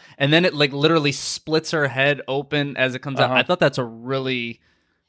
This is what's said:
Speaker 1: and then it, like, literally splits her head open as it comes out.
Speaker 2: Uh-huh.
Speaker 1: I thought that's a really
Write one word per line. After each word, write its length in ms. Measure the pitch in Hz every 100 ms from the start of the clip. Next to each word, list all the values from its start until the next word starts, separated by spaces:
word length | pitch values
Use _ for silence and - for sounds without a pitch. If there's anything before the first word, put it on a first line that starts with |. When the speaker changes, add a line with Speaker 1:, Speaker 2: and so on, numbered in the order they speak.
| - -
Speaker 1:
and 120 | 143
then 140 | 165 180
it, 80 |
like, 180 | 147 147
literally 400 | 139 151 165 143
splits 600 | 139 - - - 160 156
her 160 | 160 139
head 340 | 127 139 139 -
open 500 | 147 143 147 143 -
as 160 | 131 123
it 40 |
comes 200 | 143 131
out. 120 | 127
Speaker 2:
Uh-huh. 80 | 127
Speaker 1:
I 40 |
thought 160 | 127 180
that's 200 | 151 135
a 40 |
really 760 | 120 113 123 135 131 127 117 117 _ _ _ _